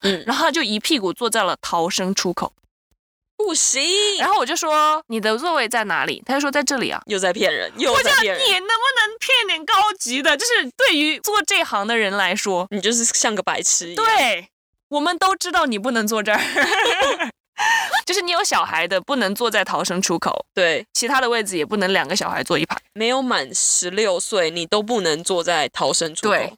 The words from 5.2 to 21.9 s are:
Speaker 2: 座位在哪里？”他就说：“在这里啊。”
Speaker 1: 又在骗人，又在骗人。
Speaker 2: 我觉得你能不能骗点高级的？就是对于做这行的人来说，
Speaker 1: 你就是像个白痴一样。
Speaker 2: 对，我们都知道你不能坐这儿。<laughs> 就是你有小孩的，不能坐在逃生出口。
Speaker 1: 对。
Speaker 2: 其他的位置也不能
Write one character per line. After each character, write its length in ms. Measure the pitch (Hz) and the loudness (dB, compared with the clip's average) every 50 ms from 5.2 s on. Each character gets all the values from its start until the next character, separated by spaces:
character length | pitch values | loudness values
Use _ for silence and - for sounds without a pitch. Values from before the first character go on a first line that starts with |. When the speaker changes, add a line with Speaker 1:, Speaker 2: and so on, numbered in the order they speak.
| 190 220 220 | 0 0 0
Speaker 2:
座 200 | 240 302 359 330 | 0 0 0 0
位 120 | 294 240 | 0 0
在 180 | 214 240 233 214 | 0 0 -2 0
哪 200 | 196 165 147 131 | 0 0 -2 0
里？” 160 | 156 131 - - | -2 -4 -6 -4
他 80 | - 262 | -2 -2
就 40 | 277 | 0
说 120 | 285 277 | 0 0
：“在 100 | 269 294 | 0 0
这 160 | 294 - 190 | 0 0 -2
里 140 | 165 165 - | -2 -2 -2
啊。” 100 | 71 - - | -4 -6 -6
Speaker 1:
又 100 | - 208 | -4 -4
在 160 | 190 190 180 175 | 0 0 0 0
骗 180 | 226 190 175 | 2 0 0
人， 200 | 156 110 90 - - | 0 0 -4 -6 -4
又 160 | 220 269 269 - 539 466 | -2 0 2 2 4 4
在 80 | 554 571 523 | 4 4 4
骗 40 | 453 | 4
人。 100 | 403 370 | 2 0
Speaker 2:
我 40 | - | 0
觉 60 | 539 | 2
得 60 | 453 | 2
你 80 | 381 370 | 2 2
能 80 | 370 | 0
不 0 | |
能 500 | 415 466 453 480 554 523 480 440 427 440 453 | 0 0 0 2 0 2 2 0 -2 -2 -6
骗 280 | - - 523 494 453 | -2 0 2 2 2
点 180 | 381 349 320 311 | 0 -2 -4 -2
高 80 | - - 381 415 427 392 - | 0 2 2 2 2 0 -4
级 220 | - 240 254 269 | -6 -4 -4 0
的？ 160 | 277 320 294 | 2 0 0
就 80 | 285 453 | 0 0
是 260 | 480 494 415 311 247 - | 0 0 0 0 -2 -2
对 180 | - 523 508 349 | 2 2 2 4
于 240 | 285 302 302 311 - | 2 2 0 0 -2
做 200 | - - 415 415 | -2 0 0 0
这 220 | 349 - 403 359 330 | 0 2 0 0 0
行 240 | - 240 202 202 | 0 -2 -2 0
的 100 | 220 240 | 0 0
人 180 | 226 214 190 196 | 0 0 0 2
来 200 | 202 190 175 185 | 2 0 0 0
说， 320 | 214 - 208 185 175 185 - | -2 -2 -2 -2 -2 -2 -4
Speaker 1:
你 100 | 208 202 | -6 -2
就 140 | 180 208 247 | 0 0 0
是 100 | 233 233 | 0 0
像 300 | - - - - 240 214 | 0 0 0 0 0 0
个 80 | 202 | -2
白 180 | - - 160 - - | -2 -2 -2 -2 0
痴 260 | - - - 180 - | 0 -2 -2 -4 -6
一 60 | 349 | -4
样。 100 | 415 453 | 0 2
Speaker 2:
对， 420 | 453 440 392 277 233 196 170 185 - _ _ _ _ _ _ _ - | 2 4 4 2 2 0 -2 -6 -12 _ _ _ _ _ _ _ -6
我 100 | 285 294 | -4 -2
们 180 | 294 349 359 | 0 0 0
都 180 | 320 381 381 392 | 2 2 2 2
知 160 | 349 - 359 | 0 -2 -2
道 140 | 339 349 320 | 0 2 2
你 140 | 277 226 202 | 2 0 -2
不 100 | 202 254 | -2 -2
能 180 | 240 226 214 | 0 0 0
坐 140 | 214 226 220 | 0 0 0
这 100 | 208 214 | 2 2
儿。 80 | 208 - | 2 2
<laughs> 920 | - - - - 269 339 359 381 427 480 - 370 466 554 466 349 330 233 - _ _ _ - - 831 880 932 906 906 - - 277 - | 2 0 0 0 2 2 2 2 2 2 2 2 2 0 0 -2 -4 -8 -8 _ _ _ -6 -2 0 2 2 2 0 0 -2 -2 -2
就 80 | - 359 | -2 -2
是 60 | 403 | -2
你 100 | 359 349 | -2 0
有 120 | 349 339 427 | 0 0 0
小 220 | - 254 190 165 | 2 2 0 0
孩 220 | - - 160 170 | 0 -2 -2 -2
的， 120 | 175 190 185 | 0 -2 -2
不 180 | 175 - 285 | -2 -2 -2
能 180 | 262 214 190 202 | 0 0 -2 -2
坐 140 | - 240 226 | -2 -2 0
在 140 | 208 208 185 | 2 0 0
逃 200 | - - 147 175 | 0 -2 -2 -2
生 180 | - 180 180 | -2 -4 -2
出 160 | 196 - 175 | -2 -2 -2
口。 280 | 165 - - - - - _ - | -2 -2 -2 -4 -4 -6 _ 0
Speaker 1:
对。 300 | 196 180 165 156 127 214 _ - | 2 2 2 2 0 -4 _ -4
Speaker 2:
其 140 | - - | -4 -2
他 140 | 233 285 262 | 0 0 2
的 80 | 262 233 | 2 2
位 140 | 240 233 214 | 0 0 -2
置 120 | 196 185 | -2 -2
也 80 | 165 147 | -2 -2
不 140 | - 214 | -2 0
能 160 | 208 185 185 | 0 0 2